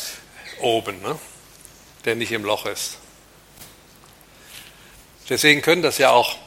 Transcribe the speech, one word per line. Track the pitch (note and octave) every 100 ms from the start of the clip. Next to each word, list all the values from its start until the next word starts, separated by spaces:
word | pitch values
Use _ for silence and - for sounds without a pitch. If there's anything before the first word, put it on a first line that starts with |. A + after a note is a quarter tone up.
| - - - - - -
oben, | B2 A2+ G2+ F#2+
ne? | G#2 D#3 - - - - - - - - A#2
Der | A2+
nicht | A2
im | A2+ G#2
Loch | G#2+ G#2+
ist. | G2 - - - - _ - _ - - - - - - - - - - - - - - - - - -
Deswegen | B2 D3+ C#3+
können | D#3 F3
das | D3+ -
ja | C3
auch | A#2+ A2+ -